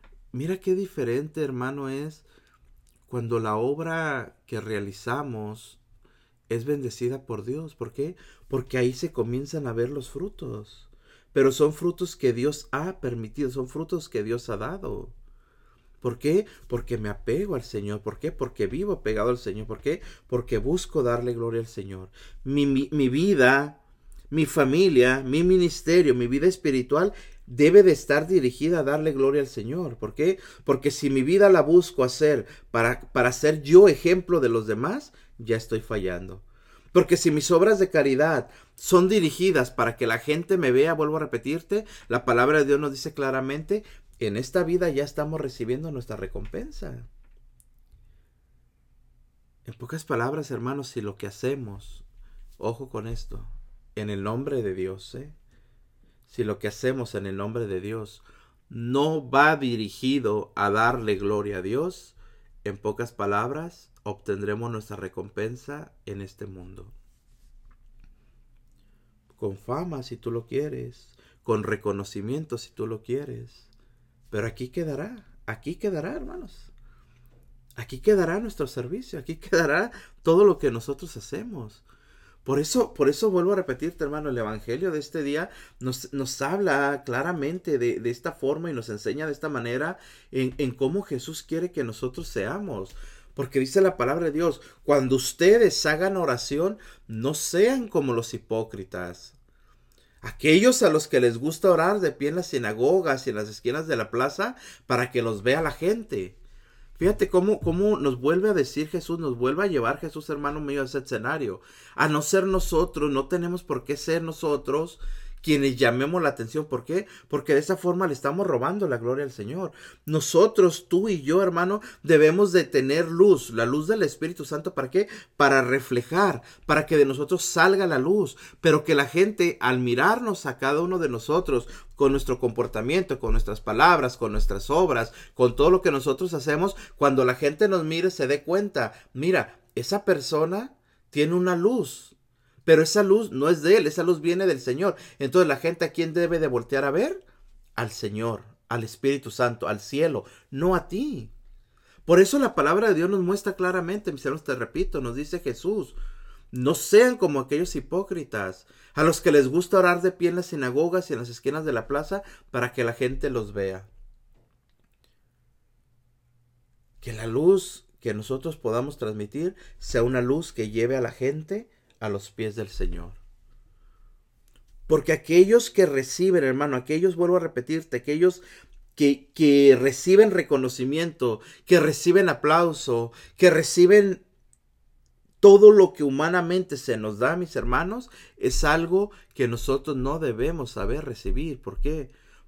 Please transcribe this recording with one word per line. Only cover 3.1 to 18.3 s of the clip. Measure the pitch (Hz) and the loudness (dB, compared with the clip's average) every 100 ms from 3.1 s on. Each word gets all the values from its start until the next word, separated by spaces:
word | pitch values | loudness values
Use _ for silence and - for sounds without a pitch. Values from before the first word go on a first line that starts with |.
| 123 117 117 | -10 -4 -4
la | 110 107 | -2 -2
obra | 123 147 165 165 160 135 95 _ _ | -2 -4 -6 -6 -4 -6 -10 _ _
que | 110 | -10
realizamos | 107 104 101 98 - 127 143 113 107 110 - _ _ _ _ _ _ _ _ | -6 -6 -8 -10 -8 -6 -6 -10 -12 -14 -20 _ _ _ _ _ _ _ _
es | 113 127 | -8 -4
bendecida | 147 127 - 123 135 135 | -4 -6 -6 -6 -6 -10
por | 107 107 | -12 -8
Dios. | 143 160 - | -10 -10 -14
¿Por | 107 | -14
qué? | - 151 185 - _ - | -8 -8 -10 -20 _ -8
Porque | 135 127 127 | -6 -4 -2
ahí | 123 | -2
se | 127 165 | -4 -8
comienzan | - 113 123 147 160 135 | -6 -4 -4 -6 -8 -6
a | |
ver | 113 123 | -4 -4
los | 143 127 | -6 -10
frutos. | 139 190 - 123 110 107 - - - _ _ _ | -10 -12 -12 -12 -12 -14 -20 -20 -20 _ _ _
Pero | 139 135 | 2 2
son | 131 151 | 4 0
frutos | 151 175 175 180 - | 0 -4 -4 -8 -2
que | 131 | -2
Dios | 117 135 147 - | 0 -2 -4 -8
ha | 135 170 190 | -6 -6 -8
permitido, | 127 117 110 117 135 | -8 -8 -10 -6 -6
son | 131 127 | -6 -8
frutos | 151 160 175 - | -8 -6 -8 -6
que | 117 | -6
Dios | 104 120 - | -4 -6 -6
ha | 104 | -8
dado. | 117 185 - 95 - - - - _ _ _ _ _ _ | -8 -10 -10 -10 -12 -18 -20 -20 _ _ _ _ _ _
¿Por | 127 120 | -6 -4
qué? | 147 180 214 - - | 0 0 -2 -12 -8
Porque | 120 - 117 | -8 -6 -6
me | 104 | -6
apego | 104 - 135 202 143 | -8 -4 -4 -4 -6
al | |
Señor. | - 107 101 104 | -8 -8 -8 -8
¿Por | 104 - | -8 -8
qué? | 151 | -10